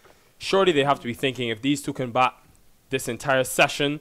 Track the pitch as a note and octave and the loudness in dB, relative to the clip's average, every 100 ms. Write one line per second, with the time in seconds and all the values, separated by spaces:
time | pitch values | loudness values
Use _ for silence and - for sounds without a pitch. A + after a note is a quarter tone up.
0 | - _ _ - - G3 F#3 C#3+ C#3 C#3 | -20 _ _ -14 0 2 4 4 2 0
1 | A#2+ A2 C3+ B2 A#2 G#2+ C3+ C#3+ D3+ C#3 | -2 -4 -4 -2 -4 -2 -2 -2 -2 -6
2 | B2+ A#2+ B2+ - _ _ _ _ - C3 | -2 2 0 0 _ _ _ _ -6 -6
3 | - A2+ C#3+ C3 B2+ - C#3+ - C#3+ D3+ | -4 -6 0 0 2 2 2 2 -2 -4